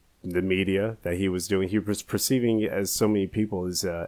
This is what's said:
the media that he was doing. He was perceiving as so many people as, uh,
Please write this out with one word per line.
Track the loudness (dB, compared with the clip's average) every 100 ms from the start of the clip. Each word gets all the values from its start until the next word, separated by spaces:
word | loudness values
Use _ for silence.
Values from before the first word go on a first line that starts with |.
| _ _
the | -4 -2
media | 2 2 2 2 0 -4
that | -4 0
he | 0
was | 0 0
doing. | 0 2
He | 0
was | 0 -4
perceiving | -2 -4 0 2 2 2
as | 0 -2 -2
so | 0 2
many | 2 0
people | -2 -2 -2 -4
as, | -2
uh, | -4 -4